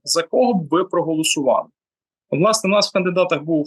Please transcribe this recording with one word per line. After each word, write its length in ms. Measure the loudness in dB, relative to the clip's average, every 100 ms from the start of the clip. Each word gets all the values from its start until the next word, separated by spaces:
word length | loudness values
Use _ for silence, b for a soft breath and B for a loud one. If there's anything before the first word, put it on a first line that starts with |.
за 180 | -4 -4
кого 320 | -2 0 2
б 140 | 0 0
ви 160 | -2
проголосували? 840 | 0 -2 -2 -2 -2 -2 0 0 -2 _ _ _ _ _ _
От, 100 | 0
власне, 300 | 2 2 0
у 20 |
нас 180 | 0 0
в 20 |
кандидатах 500 | 0 0 0 0 0
був, 240 | -2 -2